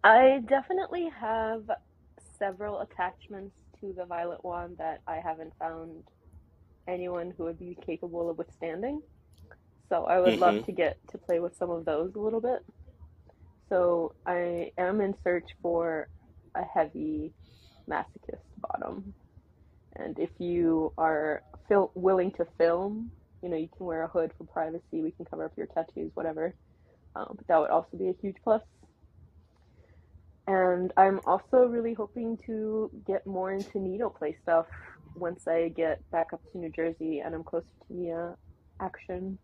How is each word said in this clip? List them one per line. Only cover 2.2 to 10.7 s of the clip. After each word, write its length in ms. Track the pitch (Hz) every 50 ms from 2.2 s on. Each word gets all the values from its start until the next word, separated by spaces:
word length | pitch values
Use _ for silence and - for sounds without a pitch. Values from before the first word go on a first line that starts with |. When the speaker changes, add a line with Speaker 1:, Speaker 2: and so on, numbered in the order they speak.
| - - - -
Speaker 1:
several 420 | 208 196 190 185 208 208 208 190
attachments 760 | 202 - - - 185 185 190 - - - 208 196 190 202 _ _ - - - -
to 120 | - 196 185
the 80 | 180 180
Violet 380 | 175 175 170 170 175 170 - -
Wand 320 | 180 175 175 175 175 180 165
that 220 | 160 160 160 - _
I 100 | - 165
haven't 360 | 160 170 170 160 160 160 160 - _
found 460 | 160 165 165 165 165 165 160 160 - _ _ _ _ - - - - - _ _ - _ - _ _ -
anyone 460 | 180 180 180 180 180 175 170 180 175
who 80 | - 170
would 140 | 165 170 165
be 180 | 180 175 175 - -
capable 420 | - 165 165 - 175 165 170 170 170
of 80 | 165 160
withstanding. 640 | 170 - - _ - 165 160 175 208 254 285 302 302 - - _ _ _ - _ - - - _ _ _ _ _ _ _
So 140 | 196 170 -
I 160 | - 175 185
would 180 | 180 180 - 185
love 140 | 180 175 202
Speaker 2:
Mm-hmm. 80 | 208 226
Speaker 1:
to 80 | -